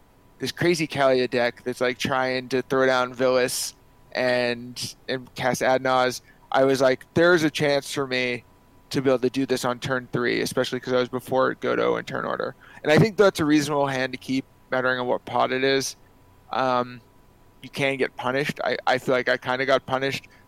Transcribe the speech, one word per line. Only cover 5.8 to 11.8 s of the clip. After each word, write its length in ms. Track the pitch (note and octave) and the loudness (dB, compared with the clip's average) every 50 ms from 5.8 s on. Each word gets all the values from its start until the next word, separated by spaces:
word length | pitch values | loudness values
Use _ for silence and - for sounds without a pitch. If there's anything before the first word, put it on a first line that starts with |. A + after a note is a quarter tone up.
| C3 | 2
Nas, 380 | C3 C3 B2+ B2+ B2+ B2 - - - - _ - - | 2 2 2 2 0 -2 -4 -10 -18 -20 _ -10 -2
I 140 | - C3+ C3+ | 0 2 4
was 160 | C3+ C3+ B2+ | 4 4 4
like, 240 | C#3 C3 C3 - - - _ | 4 2 2 0 -4 -4 _
"There's 280 | E3+ E3 F3 F3+ E3+ D#3 | 4 6 6 6 6 4
a 80 | D#3 | 2
chance 420 | - - D3+ D3 C#3+ C#3 C3+ - - | 0 0 0 0 0 0 -2 -4 -6
for 140 | D3 C#3 C3 | -6 -4 -2
me 380 | B2+ B2+ B2+ B2 A#2+ B2 - _ - _ _ _ _ - _ _ | -2 -2 -2 -2 -4 -6 -8 _ -20 _ _ _ _ -20 _ _
to 100 | - C#3+ | -4 0
be 80 | C3 C#3 | 2 2
able 100 | C3 A#2+ | 2 4
to 100 | A#2+ B2+ | 2 0
do 140 | - C3+ C3+ - | 0 -2 -2 0
this 180 | B2+ B2+ - | -2 -2 0
on 140 | B2+ B2 B2 | -2 -4 -4
turn 300 | - - C3+ B2+ B2 A#2+ - | -4 -4 -4 -4 -4 -4 -4
three," 280 | B2 A#2+ A#2 A2+ A2+ | -2 -2 0 0 0
especially 380 | A2 B2 - C3+ B2+ - - B2+ | -2 -2 -2 -2 -2 -2 -4 -6
'cause 120 | - C3 B2+ | -4 0 0
I 40 | B2 | 0
was 100 | B2 B2 | 0 0
before 460 | - B2+ - - B2+ C3 C3 B2+ A#2 | -4 -8 -6 -2 0 0 0 0 -2
Godo 420 | - - B2 B2 A#2+ | -4 -4 -2 0 0